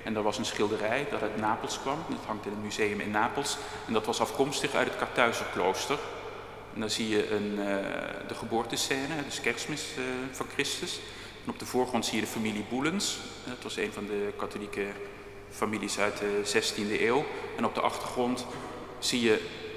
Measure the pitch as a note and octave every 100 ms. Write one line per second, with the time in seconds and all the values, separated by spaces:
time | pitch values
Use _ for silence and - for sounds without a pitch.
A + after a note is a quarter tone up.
0 | - G#2+ G#2 G#2 A2 - G#2 G#2 G#2 B2+
1 | C#3+ A2 G#2 - A2 A#2 - - C3+ D3
2 | E3 A#2+ - G#2+ G2+ G#2 G#2+ G#2 G#2+ G#2
3 | G2 G#2+ A#2 C3 C#3+ - - - - A2
4 | G#2+ A2+ A#2 - C#3 - - - B2+ -
5 | - - A#2+ A2+ G#2+ - F#2 F#2 - C#3+
6 | - - - - - - - - A2 -
7 | A2+ G#2 - G#2 G#2 G#2 G2+ G2 G2 -
8 | - - G#2+ - A2+ A2+ A#2+ C3+ - C3+
9 | C#3 D#3+ C3 - A2+ A#2+ - D3+ - -
10 | B2+ B2+ C3 - B2+ - C#3 - F3 -
11 | - - - - - A#2 A2 B2 B2 A#2
12 | G#2+ A2 G#2+ A#2+ A2 G#2 G#2 A#2+ D3 G#2
13 | - - - - - B2 - - G#2 G#2+
14 | G2+ G#2 G2+ G2 G2+ G#2 G#2 - G2+ G2+
15 | - - - - - - G#2+ G#2+ G2+ -
16 | G#2 G2+ G#2 G2+ G2+ A2+ G#2+ - G#2 A2
17 | A2 B2+ D3+ - - - A2+ - - -
18 | - - B2 B2 - - - - - -
19 | - B2+ A#2 G#2+ - - -